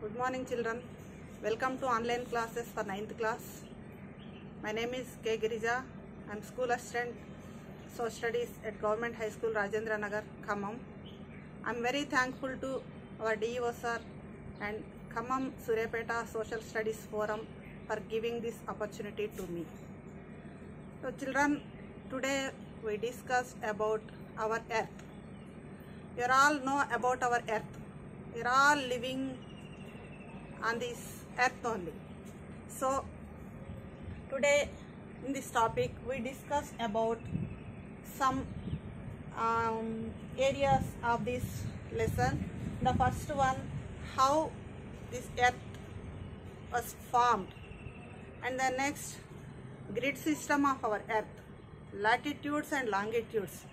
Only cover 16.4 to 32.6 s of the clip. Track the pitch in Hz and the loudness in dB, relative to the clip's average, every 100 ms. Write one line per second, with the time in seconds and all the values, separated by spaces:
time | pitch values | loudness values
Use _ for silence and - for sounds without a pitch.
16.4 | 214 233 220 226 220 214 - 214 214 214 | -2 -2 -2 0 0 -2 -4 -2 0 0
17.4 | 220 - - - - 214 - 220 233 233 | -4 -12 -12 -12 -4 -4 0 0 0 0
18.4 | 233 226 - 202 208 - 208 208 208 - | -2 -4 -6 -4 -4 -2 -6 -2 -4 -2
19.4 | 185 170 156 - - - - - - - | -4 -4 -6 -8 -12 -12 -12 -12 -12 -12
20.4 | - - - - - - 262 254 269 269 | -12 -12 -12 -12 -12 -8 -6 -4 0 6
21.4 | 294 294 - - - - - 262 269 277 | 6 4 0 -12 -12 -12 -6 0 2 2
22.4 | 269 - - - 220 208 233 254 - 247 | 0 -4 -12 -6 -4 -2 -2 -4 2 2
23.4 | 247 - 214 202 214 220 - - - - | 2 -2 -2 2 2 2 0 -12 -12 -2
24.4 | 220 226 - 220 202 - - - - - | 0 0 2 0 0 -6 -12 -12 -12 -12
25.4 | - - - - - - - - 247 262 | -12 -12 -12 -12 -12 -12 -10 -2 6 10
26.4 | 285 302 262 277 277 233 247 254 247 240 | 10 8 4 2 4 4 4 4 4 4
27.4 | 233 214 - - - - - - - 233 | 2 0 -2 -10 -12 -12 -12 -12 -8 -2
28.4 | 233 254 277 294 254 247 254 262 269 254 | 6 10 10 8 6 0 0 0 -2 -4
29.4 | - - - - - - - - - - | -10 -12 -12 -12 -12 -12 -12 -12 -12 -12
30.4 | - - 220 226 240 233 - - - - | -12 -4 0 0 -2 -4 -8 -12 -10 4
31.4 | 247 - 240 226 170 190 - - - - | 4 4 0 0 -2 -8 -12 -12 -12 -12
32.4 | - - | -12 -12